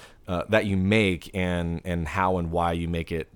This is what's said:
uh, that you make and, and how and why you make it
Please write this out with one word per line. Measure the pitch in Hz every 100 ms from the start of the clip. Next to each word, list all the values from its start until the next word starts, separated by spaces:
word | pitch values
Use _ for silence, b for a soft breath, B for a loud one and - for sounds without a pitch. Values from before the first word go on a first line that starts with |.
| B B -
uh, | 87 -
that | 107 104
you | 95
make | 92 110 98 87 -
and, | 95 90 87 85 85
and | 92 85 80
how | 98 92 92
and | 85
why | 87 85
you | 85 85
make | 85 82
it | 82 76